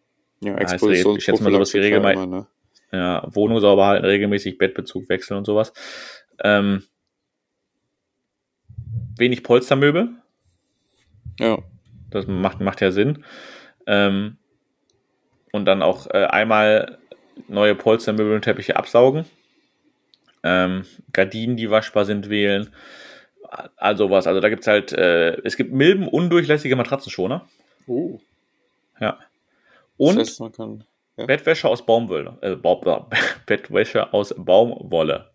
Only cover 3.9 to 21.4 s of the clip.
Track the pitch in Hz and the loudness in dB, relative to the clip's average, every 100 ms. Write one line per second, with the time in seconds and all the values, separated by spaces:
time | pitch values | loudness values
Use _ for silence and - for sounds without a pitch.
3.9 | 101 95 101 104 101 98 90 98 - - | 4 2 0 0 -2 -4 -2 -2 -2 -10
4.9 | 92 - 95 - 101 101 104 110 - - | -10 -4 -6 -4 -8 -2 0 -2 -6 -18
5.9 | - - - _ - 104 104 101 98 - | -18 -18 -20 _ -4 0 2 2 -2 -6
6.9 | _ _ _ _ _ _ _ _ _ _ | _ _ _ _ _ _ _ _ _ _
7.9 | _ _ _ _ _ _ _ _ - - | _ _ _ _ _ _ _ _ -18 -12
8.9 | 113 - - 123 123 - 123 - 135 139 | -12 -10 0 0 0 2 2 4 2 2
9.9 | 160 233 - _ _ _ _ _ _ _ | 2 -2 -6 _ _ _ _ _ _ _
10.9 | _ _ _ - - 113 110 - - _ | _ _ _ -18 -4 -2 -2 -6 -20 _
11.9 | - - 104 95 92 95 - 98 - 95 | -20 -10 -8 -6 -2 -2 -2 -6 0 0
12.9 | 95 123 147 - - - - - _ - | 2 0 -2 -10 -20 -20 -20 -20 _ -2
13.9 | 101 101 98 104 120 _ _ _ _ _ | 2 2 0 -6 -12 _ _ _ _ _
14.9 | _ _ _ _ _ _ 104 98 98 82 | _ _ _ _ _ _ -4 0 2 2
15.9 | 90 - 98 98 101 110 107 107 107 - | 0 -2 0 2 2 2 4 4 4 0
16.9 | - - - _ - - 101 107 98 - | -10 -20 -20 _ -20 -8 0 2 2 2
17.9 | 113 113 107 107 107 113 104 - - - | 2 0 -2 0 0 -2 -4 -2 -4 0
18.9 | 117 131 147 165 _ _ _ _ _ _ | 4 4 2 -6 _ _ _ _ _ _
19.9 | _ _ _ _ _ 85 92 92 92 95 | _ _ _ _ _ 0 0 0 -2 -10
20.9 | - - - 95 110 | -18 -6 -2 0 -2